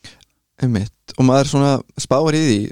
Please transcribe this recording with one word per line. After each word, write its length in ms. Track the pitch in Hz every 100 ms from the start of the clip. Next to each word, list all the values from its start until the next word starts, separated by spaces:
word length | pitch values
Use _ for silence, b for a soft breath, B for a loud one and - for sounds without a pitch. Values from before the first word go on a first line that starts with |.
| B B _ _ _ -
Einmitt. 320 | 127 107 104 - - -
Og 60 | 131
maður 220 | 135 139
svona 220 | 139 139 135 - -
spáir 360 | - 131 156
í 80 | 151
því 140 | 156 104 104